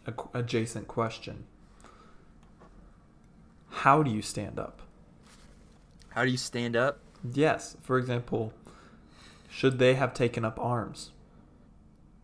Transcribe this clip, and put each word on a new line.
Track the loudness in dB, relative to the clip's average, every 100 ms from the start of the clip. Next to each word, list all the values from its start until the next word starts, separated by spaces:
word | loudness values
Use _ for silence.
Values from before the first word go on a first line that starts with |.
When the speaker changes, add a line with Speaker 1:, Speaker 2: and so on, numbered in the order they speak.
| -10
Speaker 1:
a |
qu-, | -10 -8
adjacent | -6 -2 0 -2 -6 -6
question? | -4 -4 -4 -12 -14 -16 -20 -20 -20 -20 -20 -20 -20 -20 -20 -20 -20 -20 -20 -20 -20 -20 -20 -20 -20 -20 -20 -14
How | 0 6 6
do | 4
you | 0
stand | -4 -6 -6 -8
up? | -8 -10 -20 -20 -20 -20 -20 -20 -20 -20 -20 -20 -20 -20 -10
Speaker 2:
How | 0
do | 0
you | 0
stand | -4 -4 0
up? | 2 0 -2 -14 -14 -6
Speaker 1:
Yes. | 2 2 2 -4 -16
For | 0 0
example, | 2 -4 -2 -4 -4 -8 -20 -20 -20 -20 -20 -20 -20 -20 -18
should | 2 2 6
they | 6
have | 6 2
taken | 2 0 0
up | -4 -2
arms | -2 -2 -4 -10 -16 -20 -20 -20 -20 -20 -20 -20 -20 -20 -20 -20